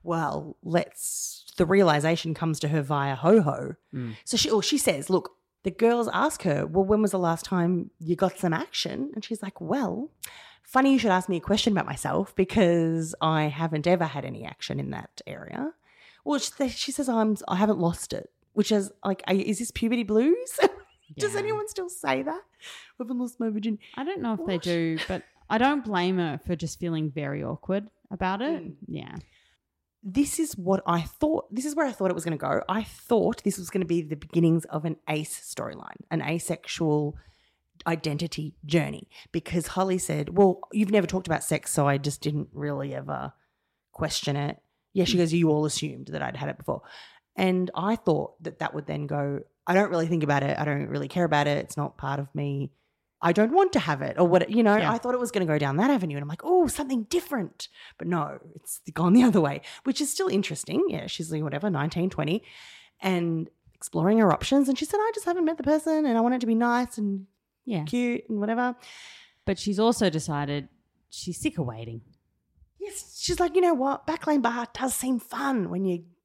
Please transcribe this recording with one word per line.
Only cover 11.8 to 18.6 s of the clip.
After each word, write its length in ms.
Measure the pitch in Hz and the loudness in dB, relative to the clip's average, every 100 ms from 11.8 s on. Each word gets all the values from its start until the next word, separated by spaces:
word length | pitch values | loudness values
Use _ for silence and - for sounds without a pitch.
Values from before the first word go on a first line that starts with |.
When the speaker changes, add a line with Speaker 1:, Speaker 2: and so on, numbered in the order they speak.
Speaker 1:
myself 500 | - - - 165 196 | -2 -6 -2 -2 -2
because 800 | - 185 220 180 170 165 165 160 - | 0 0 4 4 4 2 0 -4 -2
I 220 | 160 156 | 0 2
haven't 440 | 151 143 165 156 160 | 0 -2 -2 0 2
ever 200 | 180 160 | 2 2
had 180 | 139 | -4
any 180 | 131 117 - | -8 -10 -12
action 340 | - - 135 | -12 -6 -6
in 80 | 135 | -4
that 280 | - - - - | -8 -12 -18 -16
area." 480 | - - - 285 - _ _ - _ | -14 -12 -8 -8 -8 _ _ -20 _
Well, 140 | - 285 | -2 -2
she, 320 | - - 269 | -2 -4 -4
she 220 | 226 - | -2 -6
says, 180 | 269 262 | -2 0
"I'm, 260 | 226 214 202 - | 2 2 0 -2
I 100 | 180 | 2
haven't 220 | 214 202 | 2 4
lost 360 | 170 170 - | 0 0 -8
it," 160 | - - _ _ | -10 -10 _ _
which 180 | - | -2